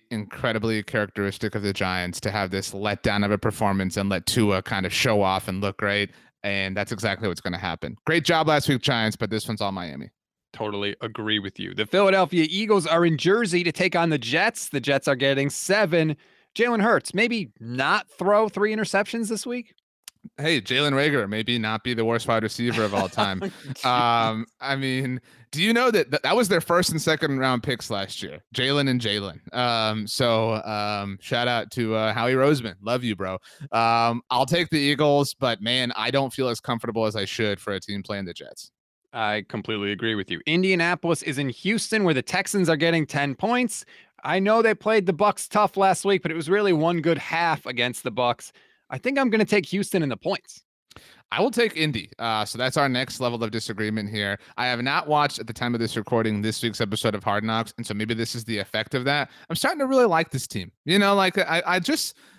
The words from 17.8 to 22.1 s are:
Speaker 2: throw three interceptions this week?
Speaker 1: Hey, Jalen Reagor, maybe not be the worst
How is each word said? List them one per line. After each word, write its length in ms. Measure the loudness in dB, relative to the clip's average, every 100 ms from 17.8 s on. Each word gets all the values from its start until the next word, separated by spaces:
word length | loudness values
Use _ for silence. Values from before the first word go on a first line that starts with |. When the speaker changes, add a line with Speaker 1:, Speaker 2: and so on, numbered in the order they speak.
| 2 0 -2
Speaker 2:
throw 400 | -4 4 4 4
three 240 | 2 0
interceptions 580 | 0 0 0 0 -4 -4
this 180 | -4 -4
week? 260 | -6 -8 _ _ _ -20 _ -20 -6
Speaker 1:
Hey, 240 | 0 0
Jalen 300 | 0 0 2
Reagor, 360 | 2 2 2 0
maybe 300 | -2 -2 0
not 260 | 0 -2
be 120 | -2 -2
the 100 |
worst 220 | 0